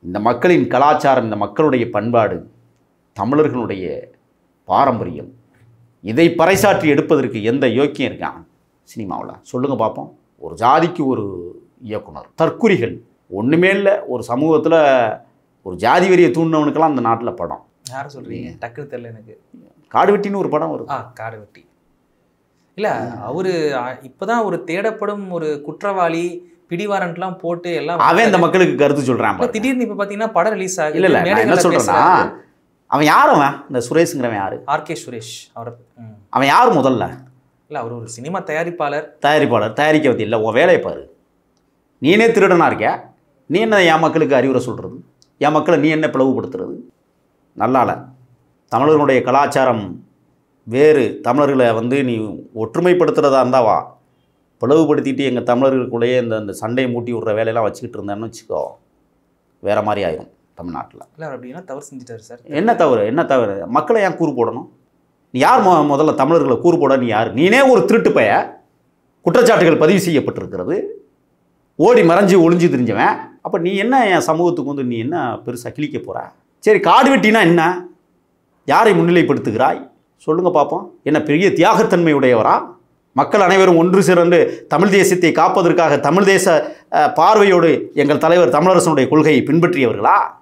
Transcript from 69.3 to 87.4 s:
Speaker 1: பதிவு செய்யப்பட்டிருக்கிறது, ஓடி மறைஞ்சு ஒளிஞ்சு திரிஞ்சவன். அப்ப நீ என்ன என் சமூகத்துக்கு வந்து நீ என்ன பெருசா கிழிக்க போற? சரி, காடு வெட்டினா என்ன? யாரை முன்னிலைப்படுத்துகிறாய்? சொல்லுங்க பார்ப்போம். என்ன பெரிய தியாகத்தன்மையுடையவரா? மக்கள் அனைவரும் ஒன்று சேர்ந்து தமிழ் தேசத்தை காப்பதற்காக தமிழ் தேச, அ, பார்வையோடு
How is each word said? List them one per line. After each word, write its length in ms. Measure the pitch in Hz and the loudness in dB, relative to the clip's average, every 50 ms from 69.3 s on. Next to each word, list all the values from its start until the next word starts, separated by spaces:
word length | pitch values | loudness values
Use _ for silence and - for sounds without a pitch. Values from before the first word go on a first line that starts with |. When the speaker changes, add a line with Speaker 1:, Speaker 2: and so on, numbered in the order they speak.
| 170 240 240 233 226 185 185 165 156 - | 2 4 4 4 4 4 4 4 4 4
Speaker 1:
பதிவு 280 | 151 160 202 190 - | 4 2 2 2 0
செய்யப்பட்டிருக்கிறது, 760 | 170 165 135 - - - - 95 87 92 92 90 90 165 208 - - - - _ _ _ _ _ _ _ _ _ _ _ _ _ _ _ | 0 0 0 0 -2 -6 -8 -10 -10 -10 -8 -6 -6 -6 -6 -6 -8 -12 -16 _ _ _ _ _ _ _ _ _ _ _ _ _ _ _
ஓடி 260 | _ 151 208 254 233 | _ 4 4 6 6
மறைஞ்சு 500 | 190 165 165 185 202 185 185 196 160 170 | 6 4 4 4 4 4 4 6 6 4
ஒளிஞ்சு 180 | 175 175 170 175 | 4 4 2 2
திரிஞ்சவன். 460 | 139 127 123 113 104 104 135 190 226 - - - - _ | 2 0 -2 -2 0 0 0 0 0 -2 -8 -18 -20 _
அப்ப 160 | _ - 208 196 | _ -4 -2 -2
நீ 180 | 165 180 202 | -2 -2 -2
என்ன 320 | 196 202 233 262 262 240 208 | -2 -2 0 0 2 2 2
என் 120 | 185 160 | 0 0
சமூகத்துக்கு 540 | 127 - 160 160 175 175 160 170 139 139 143 | 0 0 -2 0 0 0 0 -2 -6 -6 -6
வந்து 160 | 139 135 123 | -6 -6 -6
நீ 80 | 120 113 | -4 -6
என்ன 360 | 110 131 160 175 143 123 110 | -6 -6 -6 -4 -6 -6 -8
பெருசா 380 | 107 - - 120 131 123 120 | -8 -10 -12 -12 -12 -12 -14
கிழிக்க 280 | 113 - 151 147 - 120 | -10 -8 -8 -8 -8 -10
போற? 320 | - - 95 - - - _ _ _ _ _ _ | -10 -8 -10 -12 -12 -12 _ _ _ _ _ _
சரி, 200 | - 214 214 190 | 2 2 2 4
காடு 360 | 135 156 180 233 262 262 269 | 4 4 6 6 6 4 2
வெட்டினா 240 | 254 180 214 214 226 | 4 2 4 4 4
என்ன? 480 | 208 165 170 175 160 170 180 175 - - - _ _ _ _ _ _ _ _ _ _ _ _ _ _ - | 4 4 4 4 2 0 -2 -4 -8 -14 -20 _ _ _ _ _ _ _ _ _ _ _ _ _ _ 0
யாரை 200 | 135 175 226 226 196 170 | 2 4 4 4 4 4
முன்னிலைப்படுத்துகிறாய்? 800 | 165 170 175 175 160 - 143 147 - - 104 110 127 147 170 - - - _ _ _ _ _ _ _ | 2 4 4 2 4 2 0 -2 -2 -4 -2 0 0 0 0 -4 -10 -18 _ _ _ _ _ _ _
சொல்லுங்க 260 | - 156 165 180 - - 156 | -2 -2 0 0 0 2 2
பார்ப்போம். 280 | 143 139 - 180 202 - - _ _ - | 0 0 -2 -8 -10 -12 -20 _ _ -2
என்ன 120 | 147 151 - 151 | -2 -2 0 0
பெரிய 180 | 143 156 190 190 - - | 0 2 2 0 2 4
தியாகத்தன்மையுடையவரா? 960 | 165 202 220 196 226 220 185 175 170 160 151 143 131 127 123 113 110 120 175 247 339 - - _ _ _ _ _ _ _ _ 127 | 2 2 4 2 2 2 2 2 2 2 2 2 2 2 2 4 4 2 2 0 -2 -6 -18 _ _ _ _ _ _ _ _ -2
மக்கள் 240 | 143 135 - 214 196 | -2 0 2 2 2
அனைவரும் 320 | 175 190 190 190 190 180 165 | 4 4 4 6 6 6 4
ஒன்று 200 | 165 180 180 190 190 147 | 4 4 2 2 4 4
சேர்ந்து 320 | 185 175 170 170 175 170 - - - - - - 151 | 4 4 4 4 4 4 4 2 -2 -10 -8 -4 0
தமிழ் 200 | 147 185 208 185 202 | 0 2 2 4 2
தேசத்தை 340 | 185 - 190 180 180 160 | 4 2 2 2 2 2
காப்பதற்காக 680 | - - 160 190 - 208 175 170 165 175 170 156 143 135 - 139 | 2 4 2 2 2 2 2 2 2 2 2 2 2 0 0 2
தமிழ் 200 | 156 190 208 190 | 2 2 4 4
தேச, 140 | 196 185 185 190 170 151 - - - - _ _ - | 2 2 4 2 2 2 0 -2 -12 -16 _ _ 0
அ, 180 | 165 151 139 139 139 | 0 0 2 2 2
பார்வையோடு 500 | 160 190 220 214 | 4 4 6 6